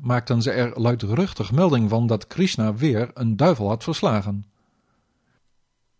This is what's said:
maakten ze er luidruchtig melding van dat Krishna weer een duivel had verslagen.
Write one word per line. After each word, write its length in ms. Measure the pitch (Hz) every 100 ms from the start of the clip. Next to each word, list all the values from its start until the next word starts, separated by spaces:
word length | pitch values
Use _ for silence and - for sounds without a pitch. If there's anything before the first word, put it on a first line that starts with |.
maakten 400 | 123 123 117 120
ze 100 | 113
er 280 | 110 120 120
luidruchtig 720 | 117 120 101 120 190 - -
melding 380 | 135 185 127 110
van 180 | 113 117
dat 200 | 110 -
Krishna 460 | - 185 - 110
weer 380 | 107 151 107 120
een 240 | - 117 104
duivel 300 | 160 135 101
had 160 | 113
verslagen. 600 | - 160 190 107 101 101 101 _ _ _ _ _ _ _ _ _ _ _ _ _ _ _